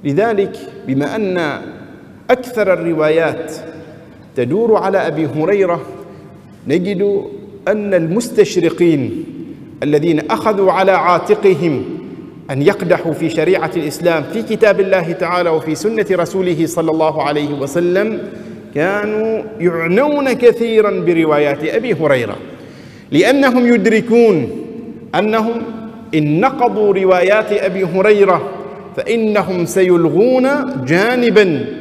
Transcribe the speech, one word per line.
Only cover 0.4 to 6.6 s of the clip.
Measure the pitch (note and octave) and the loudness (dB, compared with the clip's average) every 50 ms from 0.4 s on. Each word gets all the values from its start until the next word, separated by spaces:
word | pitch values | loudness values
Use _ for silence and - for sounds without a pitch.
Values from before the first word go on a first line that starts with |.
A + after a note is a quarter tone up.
| G3 - - - - - - - - | -2 -4 -6 -14 -16 -16 -16 -14 -8
بما | - C3 C3+ C#3+ - - | -4 -2 -2 -2 -2 -4
أن | A3 G#3+ F#3+ F#3 F3 E3 D3 C3+ - - - - - - - - - - - - - - - | -4 -4 -2 -2 -2 -2 -4 -4 -6 -10 -14 -16 -18 -20 -20 -20 -20 -20 -20 -20 -20 -2 -2
أكثر | B3+ B3+ B3+ - - G#3+ G#3 F#3+ | -2 -2 -2 -8 -2 -2 2 2
الروايات | F3+ E3 E3 E3+ E3+ D#3 D#3 D#3 D#3 E3 E3 D3+ C3 - D#3+ - - - - - - - - - - - - - - - - - - | 2 0 0 -2 0 0 2 2 2 2 2 0 -2 -4 -8 -10 -10 -12 -14 -16 -16 -18 -18 -20 -20 -20 -20 -20 -20 -20 -20 -10 -4
تدور | C3+ B2 A#2+ D3+ G#3 A#3 A3+ A3 | -4 -2 0 0 0 2 2 2
على | F#3+ F3 F#3+ F#3+ F#3+ C3+ | 2 2 0 0 0 0
أبي | E3 D3+ D#3 D#3+ | 0 -2 -2 -4
هريرة، | C#3+ B2 D3+ D#3 F3 G#3 G3+ F#3+ F3 F3 D#3+ - - - - - - - - - - - - - - - - | -2 -2 -2 0 0 2 2 2 0 0 -4 -4 -12 -16 -16 -18 -18 -20 -20 -20 -20 -20 -20 -20 -20 -20 -16